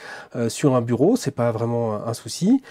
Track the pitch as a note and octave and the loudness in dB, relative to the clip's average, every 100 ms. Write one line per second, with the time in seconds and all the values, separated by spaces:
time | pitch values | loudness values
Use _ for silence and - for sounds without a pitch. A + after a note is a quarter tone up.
0 | - - - A#2+ A#2 - D3 B2+ A#2 A#2 | -10 -18 -12 -4 -4 0 2 2 2 2
1 | D#3+ B3 C3+ - A#2+ A2 A#2 A#2 A2+ G#2 | 4 2 0 -2 0 0 -2 -2 -2 -4
2 | A2+ B2 A#2 - F#3 C4+ - | -6 -8 -8 -2 2 2 0